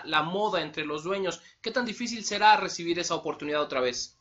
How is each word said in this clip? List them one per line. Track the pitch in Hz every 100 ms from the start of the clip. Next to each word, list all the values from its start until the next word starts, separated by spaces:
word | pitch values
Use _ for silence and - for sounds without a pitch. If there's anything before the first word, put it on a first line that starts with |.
| -
la | 156
moda | 156 190 214 180
entre | 151 156 151
los | 151
dueños. | 165 196 185 160 - _
¿Qué | 226
tan | 254
difícil | 240 - 240 233
será | - 202 214 202
recibir | 185 - 170 170
esa | 170
oportunidad | 165 160 147 147 147
otra | 147 135
vez? | 127 120 - _